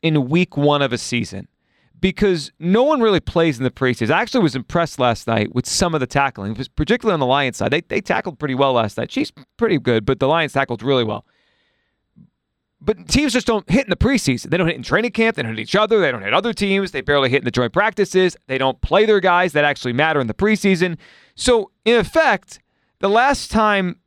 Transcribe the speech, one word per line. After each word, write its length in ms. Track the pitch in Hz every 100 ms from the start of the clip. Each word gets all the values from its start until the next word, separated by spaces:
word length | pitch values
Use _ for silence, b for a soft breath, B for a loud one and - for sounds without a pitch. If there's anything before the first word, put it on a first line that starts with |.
in 260 | 165 156 127
week 300 | 165 180 -
one 240 | 147 147
of 100 | 139
a 60 | 117
season 500 | - 120 104 98 92 _ _ _ _ _
because 540 | 190 - 208 170 143 _
no 240 | 165 208
one 180 | 277 302
really 200 | 226 185
plays 360 | - 170 165 123
in 80 |
the 60 | 127
preseason. 400 | - 131 120 113
I 100 | 160
actually 220 | 226 262
was 140 | 170 123
impressed 420 | 113 175 165 -
last 280 | 123 110 -
night 280 | 113 107
with 120 | 123 -
some 280 | - 180
of 60 | 156
the 60 | 127
tackling, 500 | 143 139 117 98 110 131 -
particularly 380 | 151 240 -
on 60 | 170
the 60 | 127
Lions 300 | 139 139 -
side. 140 | -
They, 100 | 151
they 220 | - -
tackled 360 | - - 196 139
pretty 180 | 147 127
well 180 | 139
last 240 | 127 107 -
night. 100 | -
Chiefs 240 | - - - - _
pretty 220 | 226 165
good, 260 | - 113
but 140 | 104 135
the 100 | 135
Lions 240 | 165 156
tackled 300 | 139 135 113
really 220 | 117 135
well. 200 | 110 104 _ _ _ _ _ _ _ _ _ _ - _ _ _ _ _
But 220 | 151 214 -
teams 260 | 262 294
just 140 | 240 -
don't 240 | 220 -
hit 140 | 196
in 60 | 277
the 60 | -
preseason. 540 | 240 269 - 123 -
They 60 | 175
don't 100 | 165
hit 80 |
in 80 | 165
training 300 | - 185 233
camp. 240 | 208 226 226
They 60 |
don't 100 | 117
hit 80 | 110
each 160 | 110 196
other. 240 | 214 220
They 100 | 160
don't 120 | 120
hit 120 | 98
other 180 | 117 220
teams. 380 | 208 202 196 190
They 100 | 139
barely 300 | 135 143 135
hit 80 | 135
in 60 |
the 80 | 123
joint 200 | 123 120
practices. 640 | 175 214 - 196 185 185 - _
They 100 | 131
don't 220 | 135 127
play 260 | - 175 214
their 140 | 208
guys 320 | 185 175 180
that 120 | 147
actually 280 | 147 139 127
matter 280 | 120 160 147
in 60 | 120
the 80 |
preseason. 640 | 104 202 214 202 180 180 165 b b b -
So, 340 | - 233 202 _
in 120 | 214 233
effect, 640 | 190 320 311 202 _ - _ _ _ _
the 100 | 196
last 440 | 214 262 269 -
time 480 | 220 214 202 180 170